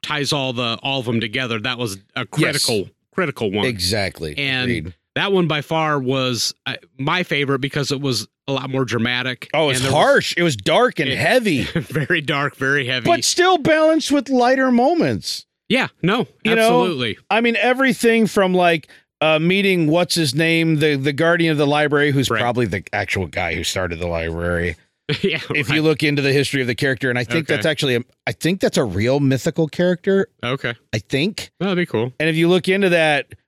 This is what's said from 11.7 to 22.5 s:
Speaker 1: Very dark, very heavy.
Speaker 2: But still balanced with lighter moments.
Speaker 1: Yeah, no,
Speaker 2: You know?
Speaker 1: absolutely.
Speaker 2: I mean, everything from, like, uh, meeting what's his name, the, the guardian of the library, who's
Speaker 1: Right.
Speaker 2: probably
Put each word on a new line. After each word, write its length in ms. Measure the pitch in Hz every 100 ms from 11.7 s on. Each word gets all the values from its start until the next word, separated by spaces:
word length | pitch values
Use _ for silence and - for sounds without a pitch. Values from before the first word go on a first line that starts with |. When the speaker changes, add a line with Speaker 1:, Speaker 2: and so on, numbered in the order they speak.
Speaker 1:
Very 480 | 170 120 160 139 175
dark, 340 | 147 143 143 -
very 300 | 135 143 127
heavy. 180 | 131 120
Speaker 2:
But 180 | 339
still 340 | - - 359 359
balanced 540 | 285 311 311 320 -
with 180 | 285 277
lighter 420 | 262 240 262 262
moments. 760 | 240 254 349 170 107 - - - _ _
Speaker 1:
Yeah, 200 | 247 190 _
no, 260 | 165 233 208 _ 220
Speaker 2:
You 100 | 226
know? 60 |
Speaker 1:
absolutely. 560 | 220 165 233 147 120 - _
Speaker 2:
I 120 | 208
mean, 160 | 233 226
everything 680 | 220 254 269 190 233 226 220
from, 280 | - 190 180
like, 320 | 175 170 - - _ _
uh, 180 | 156 156
meeting 500 | 165 190 196 185 156
what's 280 | 170 175 -
his 180 | 156
name, 440 | 127 165 165 165 156
the, 180 | 156 143
the 160 | 135
guardian 400 | 143 165 175 165
of 60 | 147
the 100 | 147
library, 440 | 147 151 143 147
who's 180 | 139 123
Speaker 1:
Right. 100 | 113
Speaker 2:
probably 260 | 120